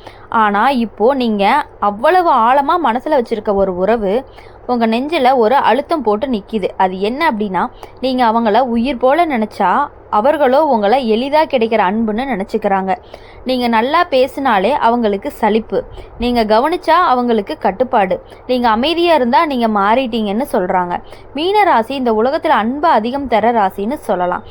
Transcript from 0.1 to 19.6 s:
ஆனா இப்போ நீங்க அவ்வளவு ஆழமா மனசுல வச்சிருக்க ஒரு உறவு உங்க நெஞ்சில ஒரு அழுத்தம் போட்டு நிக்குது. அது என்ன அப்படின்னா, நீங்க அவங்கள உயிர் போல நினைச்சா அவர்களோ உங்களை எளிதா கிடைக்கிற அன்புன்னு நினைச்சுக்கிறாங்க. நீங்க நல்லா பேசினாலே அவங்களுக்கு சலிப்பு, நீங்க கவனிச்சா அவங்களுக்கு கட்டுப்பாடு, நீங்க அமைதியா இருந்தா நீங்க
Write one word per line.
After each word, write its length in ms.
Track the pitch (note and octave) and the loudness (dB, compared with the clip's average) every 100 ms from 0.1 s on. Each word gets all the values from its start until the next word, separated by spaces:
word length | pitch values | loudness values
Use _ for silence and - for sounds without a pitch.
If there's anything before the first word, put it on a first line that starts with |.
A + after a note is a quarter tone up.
| - - | -20 -4
ஆனா 280 | A3+ G#3+ G3+ B3 B3+ | 0 2 2 0 0
இப்போ 280 | A3+ - A3 | -4 0 0
நீங்க 300 | C4+ A#3 G#3 G3 G3+ - - | 2 0 0 2 0 -2 -4
அவ்வளவு 500 | G#3 G3+ D4+ F#4 E4+ C4 | -4 0 2 2 2 2
ஆழமா 380 | A3 C#4 C#4 F4 | 2 2 2 0
மனசுல 400 | C#4 A#3 D4+ D4 | 0 -2 -2 -2
வச்சிருக்க 340 | A#3 G#3+ G#3 | -2 -4 -2
ஒரு 200 | G3 F#3+ F3+ | 0 0 0
உறவு 380 | F#3+ A#3 G3 A3+ - - - - - | 0 0 0 -4 -6 -16 -20 -14 -6
உங்க 180 | B3 A3+ | -2 0
நெஞ்சில 440 | A3+ C#4+ E4 B3 C4+ | 0 -2 0 2 4
ஒரு 200 | G#3+ - | 4 2
அழுத்தம் 440 | - B3 C#4+ E4 | 2 0 0 -2
போட்டு 220 | A3 G#3 C4+ | -2 -2 -2
நிக்குது. 420 | A3 - A3 F#3 - | -6 -4 -6 -4 -2
அது 180 | F#3+ F#3 | -2 -2
என்ன 200 | G3+ C4 E4 | -4 -2 -2
அப்படின்னா, 360 | G#3+ G#3+ F3+ A3+ - - - | -2 -2 -4 -4 -8 -20 -8
நீங்க 220 | C4 B3+ | -4 0
அவங்கள 340 | A#3 A3+ A3+ A3 B3+ | 0 2 2 2 2
உயிர் 340 | A#3 B3 B3+ | 0 -2 0
போல 220 | B3+ D4+ E4+ | 2 2 2
நினைச்சா 460 | A#3+ G#3+ - F#3+ A3+ D4 - - | 0 -4 -2 0 0 -2 -8 -4
அவர்களோ 480 | G#3+ B3 D#4 C4+ C4+ D#4 | 0 2 2 2 4 2
உங்களை 300 | A#3 G3+ C4 A3+ | 2 2 2 2
எளிதா 360 | G#3+ C4+ D4+ | -2 0 0
கிடைக்கிற 360 | D#4 C4 A3+ A3 | 2 0 0 0
அன்புன்னு 420 | F#3 G#3+ A3 G#3+ C#4 | 0 0 -2 -4 -4
நினைச்சுக்கிறாங்க. 640 | G3+ G#3+ A3 G#3 G3 F#3+ F#3 - - - - | -6 -4 -4 -2 -2 -2 -6 -8 -20 -20 -12
நீங்க 220 | B3 B3+ A#3+ | -6 -2 0
நல்லா 320 | A3+ B3+ D#4+ | 0 0 0
பேசினாலே 680 | F4 C4 C4+ - C4+ G3+ G3 C#4+ | 0 0 0 -2 0 2 2 0
அவங்களுக்கு 500 | A3+ A#3+ A3 G3+ D4 | 0 2 0 -2 -6
சலிப்பு, 460 | - G#3+ A3+ A3 F#3+ - - - - | -2 0 0 -2 -6 -6 -12 -16 -6
நீங்க 220 | A#3+ A#3+ | -2 0
கவனிச்சா 520 | G#3+ G#3+ D4 F4 - E4 | 2 2 2 -2 2 2
அவங்களுக்கு 500 | F4 B3+ A#3+ A3+ G#3 D#4 | 2 2 0 0 -2 -4
கட்டுப்பாடு, 580 | G#3+ F#3+ B3 A#3 F#3+ F#3 - - - | -2 -2 0 0 0 -2 -8 -14 -4
நீங்க 200 | B3+ A#3+ | -2 0
அமைதியா 440 | G#3+ D4 E4+ E4+ | 0 0 0 2
இருந்தா 260 | D4+ A#3+ C#4+ D#4+ | 2 2 2 2
நீங்க 220 | B3+ | 0